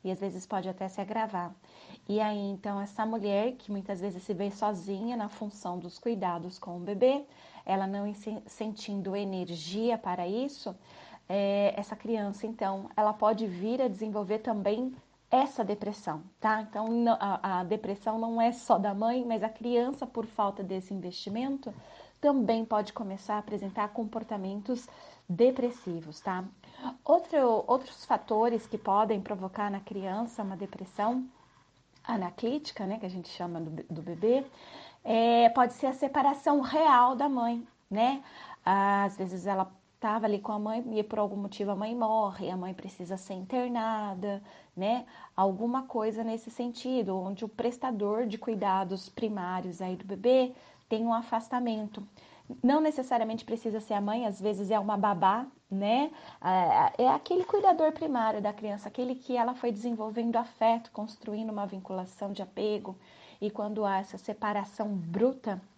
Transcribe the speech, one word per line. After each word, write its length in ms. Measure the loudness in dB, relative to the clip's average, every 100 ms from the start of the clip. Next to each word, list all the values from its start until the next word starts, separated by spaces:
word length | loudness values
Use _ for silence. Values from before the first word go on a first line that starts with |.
E 80 | -4
às 100 | -4
vezes 240 | -4 -6 -6
pode 240 | -4 -4
até 180 | -6 -8
se 140 | -6
agravar. 520 | -4 -4 -2 -4 -6 -10 -20 -20 -20 -18 -4
E 140 | 0
aí, 180 | 0 -2
então, 400 | -4 -4 -4 -4
essa 260 | -6 -4 -2
mulher 480 | -2 0 2 0
que 180 | -4 -8
muitas 280 | -6 -6 -4
vezes 240 | -4 -6
se 100 | -6
vê 160 | -4 -4
sozinha 680 | 0 -2 -2 -6 -6 -4 -4
na 100 | -6
função 500 | -6 -10 -8 -8 -8
dos 220 | -10 -6
cuidados 580 | -4 -2 -2 -4 -6 -12
com 200 | -12 -8
o 20 |
bebê, 460 | -6 4 4 4 -4 -20 -20 -14 -2
ela 200 | 0 0
não 280 | -2 -4
se-, 280 | -6 -10 -10 -12
sentindo 680 | -8 -8 -8 -6 -4 -2
energia 840 | -2 -2 -4 -4 -6 -6 0 0 0
para 280 | -2 -2 -2
isso, 460 | -2 -4 -6 -10 -12 -18 -20 -20 -20 -4
é, 460 | 0 2 4 2 0
essa 200 | -6 -8
criança, 520 | -2 -2 -2 -4 -8
então, 420 | -2 -2 -2 -4 2
ela 160 | 2
pode 340 | 4 2 2 -2
vir 360 | -2 -2 0
a 80 | 0
desenvolver 500 | -2 -4 -4 -2 -2
também 560 | -2 0 0 0 -2 -8 _ _ _
essa 340 | 2 2 -2
depressão, 580 | -4 -2 -4 -6 -6 -8 -10 _
tá? 220 | 0 0
Então, 260 | -2 -6 -2
n-, 300 | 2 4 4
a, 400 | 2 -2 0 -2
a 40 | 0
depressão 520 | -2 -2 -4 -2 -2
não 240 | -2 2
é 120 | 2
só 240 | 2 2 4
da 160 | 4
mãe, 320 | 0 0 0 0
mas 180 | -2
a 60 | -2
criança, 580 | -4 0 2 2 -4 -6
por 180 | -6 -6
falta 380 | 0 -2 -2
desse 300 | -6 -6 -6
investimento, 800 | -8 -8 -8 -6 -4 -4 -4 -8 -14 -20 -20 -20 _
também 420 | 4 4 4 2
pode 300 | 2 0 0
começar 420 | -6 -6 -8 -4 -4
a 40 |
apresentar 500 | -4 -6 -6 -4 -4
comportamentos 1000 | -2 -4 -6 -6 -6 -4 -6 -4 -4 -6 -20 -20 -20 -6
depressivos, 920 | 6 6 6 -2 -2 -6 -6 -8 -8
tá? 240 | -4 -4 -6 -14 -20 -12 -10 -8
Outro, 640 | 4 4 6 4 4 4 2
outros 380 | 0 0 -18 -2
fatores 640 | -2 2 2 4 2 -2
que 100 | -6
podem 420 | 2 2 4 0
provocar 520 | -2 -6 -6 -4 -4
na 80 | -4
criança 640 | -8 -8 -4 -4 -4 -6
uma 120 | -6 -6
depressão 720 | -8 -10 -12 -2 0 0 -4 _ _ _ _ _ _ _
anaclítica, 840 | -4 -4 -4 -4 -2 -2 -6 -6 -6
né, 140 | -4
que 60 | -6
a 40 |
gente 200 | -8 -10
chama 300 | -8 -6 -6
do 120 | -6
be-, 140 | -8 -8
do 120 | -10
bebê, 440 | -8 0 4 4 2 -14 -20 -18 -20 -14
é, 460 | 0 4 6 8 8
pode 240 | 8 2
ser 140 | 2 -2
a 60 |
separação 680 | 0 0 4 4 4 4 4
real 540 | 4 4 8 10 8 6
da 120 | 0
mãe, 400 | 2 0 -2 -6 _ _
né? 340 | 2 2 2 -8 -20 -18 -4
Às 540 | 2 4 6 4 2 -2
vezes 300 | -6 -4 -2
ela 240 | 0 -2 -6 _ _
tava 260 | -2 0 2
ali 140 | 0
com 120 | -2
a 80 | -4
mãe 240 | -2 -4 -2 -2
e 60 |
por 160 | -2 0
algum 160 | 0 -2
motivo 360 | -6 -4 -2
a 40 | -2
mãe 200 | -2 0
morre, 540 | 2 2 2 -2 -6
a 80 | -4
mãe 160 | -6
precisa 440 | -8 -14 -12 -8 -8
ser 160 | -8
internada, 1080 | -10 -4 -2 0 -2 -2 -2 -4 -4 -4 -6 -8 -20 -16 -4
né? 300 | 0 0 -2 -18 -8 2
Alguma 480 | 2 2 0 -2
coisa 400 | -2 -2 -2 -2
nesse 260 | -4 -4 -8
sentido, 680 | -6 -6 -4 -2 0 0 -2
onde 300 | -4 -6 -8
o 40 |
prestador 760 | -2 -2 -2 -4 0 0 0 -2
de 120 | -4
cuidados 720 | -4 0 2 2 0 -4 -8
primários 680 | -4 -4 -2 -4 -4 -4 -6
aí 140 | -6 -6
do 100 | -6
bebê 480 | 0 6 6 4 -2 -20 -20 _
tem 160 | 0 2
um 80 |
afastamento. 880 | 0 0 -4 -2 -2 0 -2 -6 -10 -14 -18 -20 -20 -16 2
Não 200 | 4 6
necessariamente 640 | 4 0 0 0 0 -2 -4
precisa 340 | -4 -2 -4
ser 140 | 0
a 80 | 0
mãe, 240 | 2 0 -2
às 160 | 0
vezes 300 | -2 0 2
é 80 | 2
uma 180 | 2 2
babá, 480 | 2 6 4 4 -2 _ _
né? 420 | -2 2 4 2 -4 -18 -4 2 4 6 6 4 4
É, 60 |
é 40 | 4
aquele 380 | 4 2 0 2
cuidador 460 | 4 6 6 4
primário 500 | 2 -2 2 2 0
da 100 | -2
criança, 380 | -4 -6 -6 -8
aquele 260 | -4 -4 -4
que 220 | -2 0
ela 160 | 0
foi 180 | 0 -2
desenvolvendo 640 | -2 -4 -2 -4 -2 0 0
afeto, 560 | -2 2 4 4 0
construindo 580 | -10 -10 -8 -8 -6 -4
uma 140 | -4 -6
vinculação 680 | -8 -8 -8 -8 -8 -8
de 80 | -6
apego. 540 | -8 -2 -2 -2 -4 -12 -18 -20 -20 -6
E 100 | -4
quando 360 | -2 -4 0 0
há 140 | 0
essa 180 | -2 -10
separação 720 | -8 -4 -2 -2 -4 -6 -4
bruta 720 | -2 -2 2 2 2 -6 -6 -10